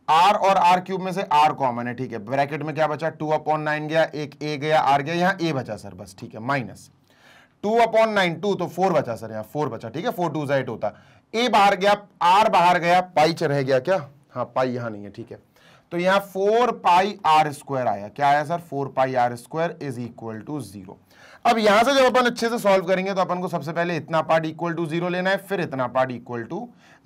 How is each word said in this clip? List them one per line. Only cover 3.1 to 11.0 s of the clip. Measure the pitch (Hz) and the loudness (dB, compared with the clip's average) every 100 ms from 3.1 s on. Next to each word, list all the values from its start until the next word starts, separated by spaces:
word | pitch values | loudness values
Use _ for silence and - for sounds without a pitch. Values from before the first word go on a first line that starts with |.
टू | 160 156 | -6 -4
upon | 156 156 156 | -2 -2 -2
नाइन | 151 151 151 | -2 -4 -2
गया, | 160 156 | 0 0
एक | 147 147 - | -2 -10 -8
ए | 151 147 | -8 -6
गया, | 151 156 | 0 2
आर | 135 143 | 4 2
गया, | 143 170 | 0 0
यहाँ | 180 190 | 0 0
ए | 165 | -2
बचा | 135 113 104 | -2 -6 -10
सर | 101 | -12
बस, | 92 98 - | -16 -18 -16
ठीक | 113 | -16
है, | 110 | -10
माइनस | 120 139 104 95 - _ _ _ _ _ _ _ | -4 -4 -4 -12 -20 _ _ _ _ _ _ _
टू | 202 226 | 0 4
upon | 226 220 220 | 4 4 4
नाइन, | 208 180 165 | 2 0 0
टू, | 202 180 | -2 -2
तो | 165 | -4
फ़ोर | 180 190 | 0 2
बचा | 156 123 113 | 2 0 -4
सर, | 110 | -8
यहाँ | 110 110 | -10 -8
फ़ोर | 147 147 | -4 -4
बचा, | 110 113 | -4 -8
ठीक | 127 233 | -6 -6
है, | |
फ़ोर | 175 170 | -2 -4
टू | 147 139 | -2 -2
ज़ा | 139 | -2
एट | 127 | -2
होता, | 104 104 - | -6 -6 -8